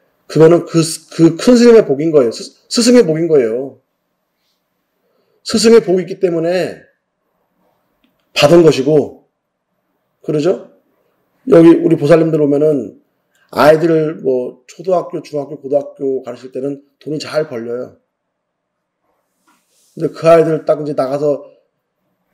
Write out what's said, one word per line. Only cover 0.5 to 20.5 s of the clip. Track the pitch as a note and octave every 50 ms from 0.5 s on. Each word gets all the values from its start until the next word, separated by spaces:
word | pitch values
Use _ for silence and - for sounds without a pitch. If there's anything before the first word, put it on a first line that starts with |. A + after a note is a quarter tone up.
| F3 E3+ -
그 | - - E3 D#3
스-, | - - - _ -
그 | - - D#3+ E3 D#3 -
큰 | - - B3 A#3
스님의 | A#3 A#3+ A#3 A3 -
복인 | - C#3 C3+ D#3 E3
거예요. | D#3 D3 B2+ A2+
스-, | G#2+ - - - _ _ _ -
스승의 | - - A3+ A#3+ A#3+ B3 A3
복인 | E3 D#3 D#3 E3+ E3
거예요. | D#3+ C#3+ B2 A2 A2 B2 C#3 C3+ A#2+ _ _ _ _ _ _ _ _ _ _ _ _ _ _ _ _ _ _ _ _ _ _ _ _ _ _ _ _ _ _ _ _ _ -
스승의 | - - A3+ G3 A3+ A3+ A3+ -
복이 | F3 F3 F#3 F3
있기 | E3 F#3+ -
때문에 | - F3+ E3+ E3 D#3+ E3+ F3+ F#3 E3 B2 F#2 - _ _ _ _ _ _ _ _ _ _ _ _ _ _ _ _ _ _ _ _ _ _ _ _ _ _ _ _ _ _ -
받은 | - - D3 E3+ F3 E3+
것이고, | D#3 C3+ B2+ B2+ C#3 D#3 D3 A#2 G#2 - - _ _ _ _ _ _ _ _ _ _ _ _ _ _ _ _ _ _ _ _ _
그러죠? | - D#3 D3 C#3+ E3+ G#3+ A#3+ - - _ _ _ _ _ _ _ _ _ _ _ _ _ _ - -
여기 | - E3+ E3 E3+
우리 | E3 - E3 E3+ D#3+
보살님들 | D3+ C#3+ C#3+ E3 D#3+ D#3+ D#3+ D#3 D3+
오면은 | D3+ C#3+ C#3+ C#3+ D3+ D#3 D3+ C3+ A2 F#2+ - _ _ _ _ _ _ _ _ _ _ _
아이들 | - - B2+ D3 D#3+ D#3 E3 E3 D#3+ D#3+ D#3 D3+ E3
뭐 | F#3+ - C#3 C3 B2+ B2 B2+ - _ _ -
초등학교, | - - D#3+ F#3 F#3 F3 D#3 - - E3
중학교, | - - D3 D3 C#3+ C#3 D#3 C3+
고등학교 | - C3 C#3 C#3+ C#3 - - - C#3 C3+ C3+ B2+ C3
가르칠 | A#2+ A#2+ A#2+ B2 B2+
때는 | - C3+ B2+ C#3+ C#3+ C#3 _ _ _ _
돈이 | - C#3 D3+ D3
잘 | - A#2 C3 D#3 D#3 D3+
벌려요. | C3 A#2 A2+ A#2 A#2+ B2 B2+ - F#2+ _ _ _ _ _ _ _ _ _ _ _ _ _ _ _ _ _ _ _ _ _ _ _ _ _ _ _ _ _ _ _ _ _ _ _ _ _ _ _ _
근데 | - D#3+ C#3
그 | - - D#3 E3
아이들 | E3+ E3 D#3+ D#3+